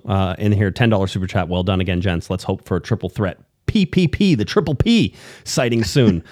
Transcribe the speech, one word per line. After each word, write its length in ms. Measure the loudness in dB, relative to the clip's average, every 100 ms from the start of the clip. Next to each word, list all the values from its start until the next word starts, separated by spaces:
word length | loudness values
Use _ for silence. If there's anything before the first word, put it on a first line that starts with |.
| -2
uh, 280 | 0 0 -2
in 120 | 0
here, 180 | 2 0
ten 180 | 2 2
dollar 160 | 2 0
super 220 | -4 -4
chat. 200 | -2 -2
Well 140 | -2
done 180 | 0 0
again, 200 | 0 0
gents. 260 | 0 -2 -4
Let's 160 | -6
hope 220 | -4 -6 -4
for 100 | -4
a 40 |
triple 280 | -2 -4 -4
threat 300 | -4 -4 -4 _ _ -2
P 180 | 0 0
P 200 | 2 0
P, 260 | 2 2
the 100 | 2
triple 300 | 0 -2 0
P 400 | 0 2 2 0 -4 -20 -18
sighting 380 | -8 -2 0 0
soon. 380 | 0 4 4 2 -4